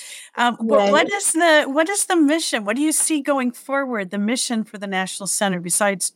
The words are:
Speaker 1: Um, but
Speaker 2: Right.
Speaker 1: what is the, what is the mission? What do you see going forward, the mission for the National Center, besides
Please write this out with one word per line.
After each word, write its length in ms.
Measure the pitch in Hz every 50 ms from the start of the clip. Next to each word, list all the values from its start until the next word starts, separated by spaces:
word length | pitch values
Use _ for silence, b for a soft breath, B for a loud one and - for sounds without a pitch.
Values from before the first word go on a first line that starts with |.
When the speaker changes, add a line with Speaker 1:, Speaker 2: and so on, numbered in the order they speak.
| B B B B B B B
Speaker 1:
Um, 200 | - 240 240 226 -
but 200 | 226 220 214 208
Speaker 2:
Right. 120 | 202 202
Speaker 1:
what 220 | 202 311 370 - 403
is 200 | 403 - - -
the, 320 | 320 349 330 311 302 269
what 240 | 269 262 302 330 370
is 160 | 403 403 -
the 100 | - 370
mission? 480 | 339 302 277 311 330 330 - 285 233 202
What 120 | 202 220
do 60 | 269 302
you 100 | 311 311
see 280 | - - - 311 285
going 320 | 277 294 285 269 247 247 247
forward, 580 | - - - 269 277 277 254 240 208 190 180
the 60 | 208
mission 480 | 202 202 214 262 254 - - 240 220 208
for 140 | - - 196
the 80 | 202
National 400 | 202 190 185 190 185 - - 196
Center, 340 | 185 - - 208 196 185 175
besides 540 | 170 175 - - 208 202 196 180 - - -